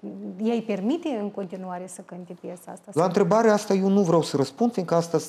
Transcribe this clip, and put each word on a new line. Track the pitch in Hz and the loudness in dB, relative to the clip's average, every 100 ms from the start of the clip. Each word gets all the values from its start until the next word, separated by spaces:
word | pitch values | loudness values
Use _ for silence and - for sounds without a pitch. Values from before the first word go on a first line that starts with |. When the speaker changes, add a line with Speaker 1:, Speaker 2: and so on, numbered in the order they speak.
| 202 196 202 185 | -14 -12 -12 -6
Speaker 1:
i-ai | 220 233 | -2 -2
permite | 220 202 202 330 320 | -2 -4 -2 -2 -2
în | 233 202 | -4 -6
continuare | 202 196 190 185 180 185 | -8 -10 -10 -10 -10 -12
să | 185 | -16
cânte | 185 180 180 175 | -16 -16 -16 -16
piesa | 185 180 - | -14 -16 -16
asta? | - - | -18 -6
Speaker 2:
La | 147 | 0
întrebarea | 180 185 185 208 226 | 2 4 4 6 6
asta | 208 - | 4 2
eu | 196 190 | 2 4
nu | 196 | 4
vreau | 180 170 | 4 4
să | 151 135 | 2 0
răspund, | 135 - 240 | -2 0 0
fiindcă | 226 170 | 0 0
asta, | 170 170 160 | 0 2 -2